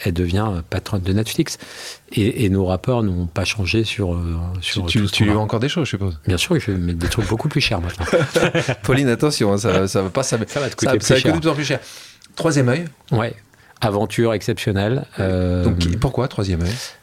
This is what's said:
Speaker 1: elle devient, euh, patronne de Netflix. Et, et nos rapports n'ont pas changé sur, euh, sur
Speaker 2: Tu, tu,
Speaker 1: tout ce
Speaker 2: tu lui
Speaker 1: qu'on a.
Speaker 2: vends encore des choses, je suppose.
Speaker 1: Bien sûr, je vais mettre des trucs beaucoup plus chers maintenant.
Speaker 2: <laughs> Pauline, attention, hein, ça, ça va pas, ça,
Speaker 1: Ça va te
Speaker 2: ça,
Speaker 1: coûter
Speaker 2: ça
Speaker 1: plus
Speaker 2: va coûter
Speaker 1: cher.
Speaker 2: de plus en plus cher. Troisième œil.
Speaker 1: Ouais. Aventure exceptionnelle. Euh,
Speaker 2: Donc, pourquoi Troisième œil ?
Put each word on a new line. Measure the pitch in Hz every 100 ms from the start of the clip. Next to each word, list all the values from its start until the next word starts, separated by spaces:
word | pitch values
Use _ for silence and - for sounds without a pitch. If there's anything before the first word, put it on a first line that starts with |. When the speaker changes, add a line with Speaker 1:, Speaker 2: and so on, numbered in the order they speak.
| 101
Speaker 1:
elle |
devient, | 87 90 95 107
euh, | 87 -
patronne | 95 - 101
de | 90
Netflix. | 101 110 - 156 - - - - - _
Et, | - 101 - 101
et |
nos | 98
rapports | 92 92 - 120
n'ont | 104 90 87
pas | 101
changé | 92 - 87 107
sur, | 107 - 90
euh, | 87 85 85 87 92
sur | - 110 87
Speaker 2:
Tu, | 107
tu, |
Speaker 1:
tout | 101
ce |
Speaker 2:
tu | -
lui | 104
Speaker 1:
qu'on |
a. | 104
Speaker 2:
vends |
encore | 107 113
des | 139
choses, | 180 131
je |
suppose. | 98 98 80 -
Speaker 1:
Bien | 90
sûr, | - 156
je | -
vais | 92
mettre | 87 85
des | 85
trucs | - 95
beaucoup | 110 151
plus | 143
chers | - 92
maintenant. | 85 - 85 170 135 165 175
Speaker 2:
<laughs> | 170 - 123
Pauline, | - 131 135
attention, | 113 147 143 104
hein, | 101
ça, | 107 92 95
ça | 101
va | 95
pas, | 135
ça, | 131 113 -
Speaker 1:
Ça | 147
va | 131
te | -
Speaker 2:
ça, | 143
Speaker 1:
coûter | 131 -
Speaker 2:
ça | 131
Speaker 1:
plus |
Speaker 2:
va |
coûter |
Speaker 1:
cher. | 160
Speaker 2:
de | 165
plus | 160
en | 147
plus | 143
cher. | 127 - - - - - -
Troisième | 160 147 123
œil. | 147 165 - -
Speaker 1:
Ouais. | 117 113 113 - _ - -
Aventure | 113 101 107 - 117
exceptionnelle. | 104 - - 110 95 104 135 - -
Euh, | 95 92 90 90 87
Speaker 2:
Donc, | 87 85 101
pourquoi | 165 120 131
Troisième | - 95 82
œil ? | 87 123 - -